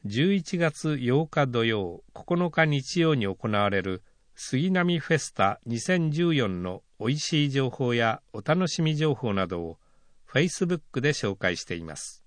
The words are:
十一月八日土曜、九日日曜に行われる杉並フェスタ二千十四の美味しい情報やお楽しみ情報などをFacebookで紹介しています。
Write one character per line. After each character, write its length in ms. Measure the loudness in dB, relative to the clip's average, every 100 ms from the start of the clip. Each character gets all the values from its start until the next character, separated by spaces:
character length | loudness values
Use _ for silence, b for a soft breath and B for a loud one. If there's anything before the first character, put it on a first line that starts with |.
十 280 | -4 0 2
一 260 | 2 0 0
月 380 | 0 0 -4 -2
八 300 | 2 2 2
日 200 | 0 0
土 160 | 2
曜、 400 | 2 2 -2 -6 -16
九 360 | -20 -4 0 0
日 140 | 2
日 360 | 2 2 -2 0
曜 160 | 2 2
に 100 | 0
行 100 | -2 -2
わ 200 | 2 2
れ 140 | 2
る 200 | 0 -6 -8 _ _ -16
杉 340 | -4 -2 2
並 300 | 2 2 0
フ 140 | 0
ェ 40 | 0
ス 160 | 0
タ 240 | 0 0 0 -4
二 140 | -4
千 320 | 0 0 2
十 220 | 2 2
四 280 | 2 0 -2
の 220 | -6 -8 _ _
美 60 | -2
味 120 | -2
し 280 | 0 0 2
い 40 |
情 180 | 0 -2
報 260 | -2 0
や 280 | 2 2 0 _
お 100 | -10
楽 260 | 0 2 2
し 120 | 0
み 140 | 0
情 220 | 2 0 0
報 180 | 0
な 140 | 0 -2
ど 140 | -4
を 160 | -6 -10 _ -20 -20 -20 -2
Facebook 680 | 0 0 0 -2 -2 -4 -2
で 100 | -2
紹 240 | 0 -2
介 220 | -2 -2 -2
し 80 |
て 100 | -6
い 80 | -10
ま 140 | -8 -12
す。 260 | -14 -16